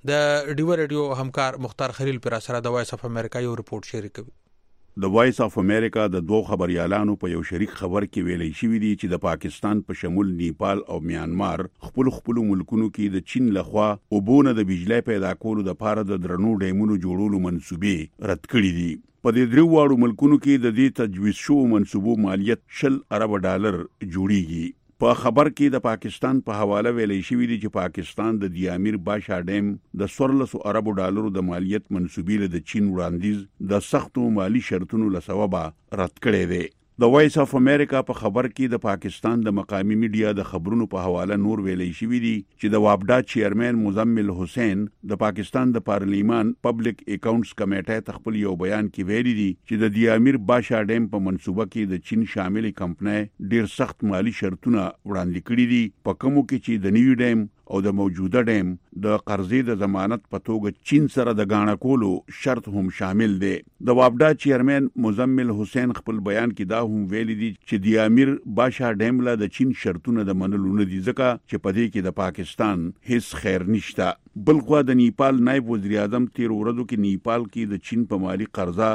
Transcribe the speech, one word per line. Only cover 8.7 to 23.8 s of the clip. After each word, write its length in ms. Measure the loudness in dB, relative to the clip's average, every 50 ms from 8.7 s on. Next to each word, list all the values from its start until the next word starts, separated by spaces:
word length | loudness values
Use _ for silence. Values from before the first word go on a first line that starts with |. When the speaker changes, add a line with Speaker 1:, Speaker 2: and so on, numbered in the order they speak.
| 0 0
Speaker 2:
دي 100 | 0 0
چې 220 | -2 -2 -2 -4
د 100 | -4 -2
پاکستان 560 | -2 -2 -2 -2 -6 -10 -10 -6 -4 -2 -2 -2 -2
په 140 | -6 -10 -8
شمول 340 | -6 -2 0 0 0 0 0 -2
نیپال 420 | -4 -4 -4 _ -2 -2 -2 -4 -4
او 120 | -6 -8 -6 -6 -6
میانمار 520 | -6 -4 -4 -4 -4 -2 -2 -4 -4 -6 -8 -10 _ _ -20
خپلو 260 | -8 -4 0 0 0 0
خپلو 280 | -4 -6 -4 -2 0 0 0
ملکونو 400 | 0 0 -2 -2 -2 -2 -2 -2
کې 260 | -2 -4 -4 -2 -2
د 100 | -4 -6 -4
چین 160 | -2 0 2 2 2
لخوا 320 | 0 -4 -2 0 0 0 0 0 -4 _ _ -2 0
اوبو 180 | 2 6 6 6 6 6
نه 40 | 4 2
د 100 | 2 0
بجلی 280 | 0 -2 0 0 0 0 0
پیدا 260 | 0 -2 -2 -2 -2 -4 -4 -4
کولو 180 | -4 -2 -2 -2 -4
دپاره 360 | -4 -4 -2 -2 -2 -2 -2 -2
د 100 | -4 -4 -4
درنو 260 | -4 -2 0 0 0 2 0 0
ډیمونو 340 | 0 0 0 2 2 2 0 0
جوړولو 360 | -2 -2 0 0 0 0 0 0
منصوبې 840 | -2 -2 -4 -6 -8 -8 -4 -2 0 0 -2 -4 -10 _ -8 -4 -4
رد 120 | -4 -4 -6
کړي 300 | -2 0 2 2 2 0 0
دي. 120 | -2 -4 -4 -8 -12 _ _ _
په 140 | -2 2 2 4
دې 160 | 2 4 6
دریو 180 | 6 6 6
واړو 260 | 6 6 6 6 6 4 4
ملکونو 360 | 2 2 2 4 4 4 4 4
کې 220 | 4 2 4 2
د 100 | 0 2
دې 240 | 4 2 2 2 -2
تجویز 420 | -4 -4 -2 -2 -2 -2 -2 -2 0
شوو 260 | 2 4 4 4 4
منصوبو 480 | 4 4 2 2 -2 -2 0 2 2 2 0 0
مالیت 340 | 0 0 0 0 -2 -2 _ _ -8 -2
شل 200 | 0 0 0 0 -4 _ -2
اربه 260 | -2 0 0 -2 -2 0 0
ډالر 340 | 0 0 0 0 -2 -2